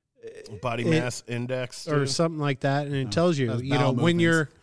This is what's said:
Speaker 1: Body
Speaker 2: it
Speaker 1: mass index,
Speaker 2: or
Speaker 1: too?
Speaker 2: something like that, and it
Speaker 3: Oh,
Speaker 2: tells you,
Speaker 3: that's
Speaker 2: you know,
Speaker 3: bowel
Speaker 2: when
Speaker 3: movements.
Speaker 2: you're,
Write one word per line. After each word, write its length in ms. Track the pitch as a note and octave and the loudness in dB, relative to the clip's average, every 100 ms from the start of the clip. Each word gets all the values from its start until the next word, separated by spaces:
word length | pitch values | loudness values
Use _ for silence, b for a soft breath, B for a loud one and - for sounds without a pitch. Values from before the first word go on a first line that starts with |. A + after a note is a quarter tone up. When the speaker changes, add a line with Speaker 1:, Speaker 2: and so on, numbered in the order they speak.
| _ _ A2+ - - F#2 | _ _ -18 -16 -16 -8
Speaker 1:
Body 240 | B2 A#2 A#2 | -4 0 2
Speaker 2:
it 40 | |
Speaker 1:
mass 340 | D#3+ B2 - - | 2 0 -6 -6
index, 640 | A#2+ B2 C3 B2 - - | -6 -4 -4 -6 -8 -2
Speaker 2:
or 120 | D3 | 0
Speaker 1:
too? 60 | C3 | 0
Speaker 2:
something 320 | - E3+ D#3 | 0 0 0
like 200 | C#3+ C3+ | -2 0
that, 260 | C#3 C#3 C#3+ | 0 0 -2
and 80 | |
it 140 | C#3 C3+ | -4 -2
Speaker 3:
Oh, 20 | |
Speaker 2:
tells 280 | E3 F3 D3 | 2 2 2
you, 100 | A#2+ | 0
Speaker 3:
that's 140 | A#2 | -2
Speaker 2:
you 80 | C3 | 0
know, 80 | - | 2
Speaker 3:
bowel 160 | C3+ | 2
Speaker 2:
when 220 | B2 E3+ E3+ | 2 2 4
Speaker 3:
movements. 60 | |
Speaker 2:
you're, 260 | E3 E3 D3 b | 4 4 0 b